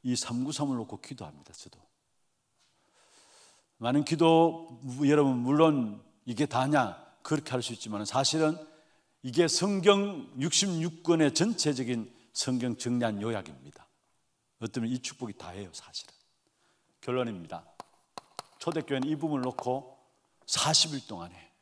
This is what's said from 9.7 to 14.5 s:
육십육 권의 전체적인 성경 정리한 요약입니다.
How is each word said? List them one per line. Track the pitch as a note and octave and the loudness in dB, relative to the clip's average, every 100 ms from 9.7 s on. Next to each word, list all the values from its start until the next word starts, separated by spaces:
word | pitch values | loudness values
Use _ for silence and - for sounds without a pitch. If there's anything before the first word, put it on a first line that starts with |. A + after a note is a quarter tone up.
| G3 F#3 G3+ G3+ F3 - B2+ | 2 6 4 2 -6 -12 -4
육십육 | D3+ - G3+ E3+ E3 D#3+ | 0 2 0 0 -4 -4
권의 | - E3+ D3 | 2 4 4
전체적인 | - G3+ A#3 D3+ C3 A#2+ A#2+ G#2+ - _ | 4 0 2 0 0 -2 -4 -6 -16 _
성경 | - - B2+ B2 A2 | -8 -2 -2 -2 -4
정리한 | A#2+ A#2+ A#2 G#2 | -2 0 0 -2
요약입니다. | G#2+ A2 F#2 C#2 C#2 - - _ _ _ _ _ _ | -4 -6 -8 -18 -20 -20 -20 _ _ _ _ _ _